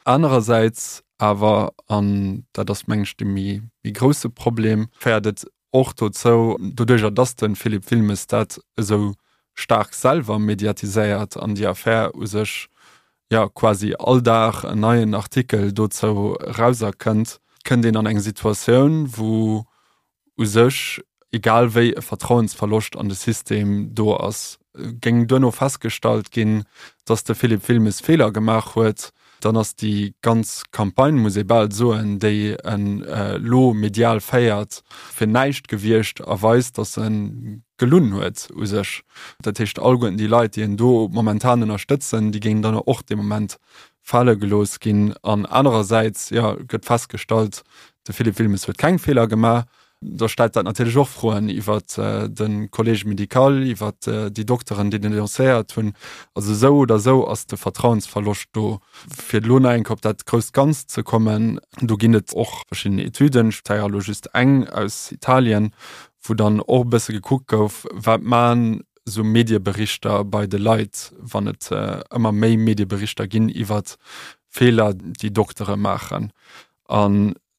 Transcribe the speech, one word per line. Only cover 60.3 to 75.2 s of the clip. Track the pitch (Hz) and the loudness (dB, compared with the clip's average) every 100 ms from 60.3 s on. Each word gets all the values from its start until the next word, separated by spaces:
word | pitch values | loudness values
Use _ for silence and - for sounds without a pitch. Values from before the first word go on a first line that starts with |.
| 117 - | -2 0
Ganz | - 143 151 - | 2 2 0 -4
zu | - | -8
kommen, | - 113 110 107 113 - - - | 0 0 2 0 -2 -4 -10 -4
da | 120 107 | -2 2
gibt | 117 110 - | 4 4 2
es | - | -6
auch | - - - | -6 -8 -14
verschiedene | 104 101 95 95 | -8 -4 -2 -2
Etüden, | - 143 127 113 101 | 2 4 4 2 0
teilweise | - 107 104 101 98 101 - | -4 -2 -2 -4 -6 -10 -4
eng | - 127 139 104 | 2 4 4 2
aus | 98 104 - - | -4 -4 -6 -14
Italien, | - - 127 120 104 107 - - - - _ | -6 2 4 4 2 0 -6 -20 -20 -20 _
wo | - 110 | -4 0
dann | 104 107 | 2 2
auch | - 127 | 2 2
ein | 120 | 2
bisschen | 117 - 107 | 0 0 -6
geguckt | - 131 - | -4 -4 0
wird, | 110 107 - - | 0 0 -2 -14
was | 98 110 113 | -4 0 0
man | 113 120 120 120 117 110 - _ - | 2 2 4 4 0 -2 -8 _ -10
so | 104 | -2
Medienberichter | 110 113 113 107 95 98 110 - 117 160 | 2 2 4 2 0 -4 -4 -4 -2 -2
bei | 104 104 101 | -2 -4 -2
den | 98 | -2
Leuten, | 107 110 107 - - - | 2 0 -2 -10 -18 -18
wenn | 117 104 104 | -8 -6 -4
es, | 104 - | -6 -6
äh, | 101 104 - - | -6 -6 -8 -8
immer | 123 113 | -2 0
mehr | 104 110 113 | 2 2 4
Medienberichter | 110 104 98 98 104 - 104 | 2 0 -2 -4 -6 -6 -4
gibt, | 110 110 - | 0 0 -2
über | 107 104 - - - - - - _ | -4 -4 -6 -14 -20 -20 -20 -20 _
Fehler, | - 123 113 104 | 2 4 4 2
die | 92 87 - | -2 -10 -8